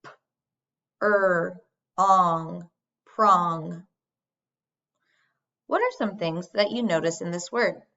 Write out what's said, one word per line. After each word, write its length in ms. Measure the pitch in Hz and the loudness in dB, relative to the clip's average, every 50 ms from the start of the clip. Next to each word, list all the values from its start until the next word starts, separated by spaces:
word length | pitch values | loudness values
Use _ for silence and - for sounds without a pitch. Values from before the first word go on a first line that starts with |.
| _ | _
P, 60 | - - _ _ _ _ _ _ _ _ _ _ _ _ _ _ _ _ _ - | -20 -20 _ _ _ _ _ _ _ _ _ _ _ _ _ _ _ _ _ 0
er, 580 | 208 208 202 196 190 180 170 165 180 185 180 _ _ _ _ _ _ _ | 2 2 4 4 2 2 0 -2 -4 -8 -12 _ _ _ _ _ _ _
ong, 720 | - 185 196 190 190 180 175 165 165 165 160 170 175 175 - _ _ _ _ _ _ _ | 0 4 4 6 6 6 4 2 -2 -4 -8 -12 -14 -14 -18 _ _ _ _ _ _ _
prong. 840 | _ - - 220 208 196 180 175 170 165 165 156 170 175 165 180 _ _ _ _ _ _ _ _ _ _ _ _ _ _ _ _ _ _ _ _ _ _ _ _ _ _ _ _ _ _ _ _ _ _ _ _ | _ -2 2 4 6 6 4 4 0 -4 -4 -8 -10 -12 -14 -16 _ _ _ _ _ _ _ _ _ _ _ _ _ _ _ _ _ _ _ _ _ _ _ _ _ _ _ _ _ _ _ _ _ _ _ _
What 140 | _ - 370 | _ -2 0
are 100 | 453 508 508 | 0 0 -2
some 200 | - 269 208 190 | -2 -6 -6 -4
things 320 | 208 175 165 160 170 180 - | -4 -6 -6 -6 -6 -10 -8
that 220 | _ - 208 208 | _ -2 -2 -2
you 120 | 214 240 240 | 0 -4 -2
notice 380 | 214 175 160 156 165 165 - | 0 0 0 0 -2 -4 -4
in 100 | 190 175 | -8 -8
this 200 | 170 175 175 - | -8 -8 -8 -6
word? 300 | - 240 240 190 165 - - _ _ | -4 -2 -2 -2 -2 -6 -14 _ _